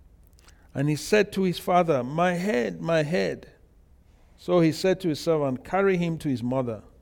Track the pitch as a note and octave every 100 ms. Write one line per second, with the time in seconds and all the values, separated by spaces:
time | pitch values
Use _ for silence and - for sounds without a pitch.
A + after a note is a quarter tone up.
0 | - - - - - - - B2+ D3 D3
1 | - G#3+ G3+ F#3+ F#3 E3+ - F3+ E3+ C#3
2 | B2 D#3 F3+ F3 F#3+ A#3+ G#3+ F2 E3 E3
3 | D3+ F#3 F3+ A#2+ - - _ _ _ _
4 | _ _ _ - - F3 D#3+ D#3 F#3+ F#3
5 | F3+ C#3+ E3+ D#3+ C#3 B2+ - F#3 G3 F3+
6 | E3+ D#3+ D3+ B2 A#2+ C3 A#2+ G#2 - -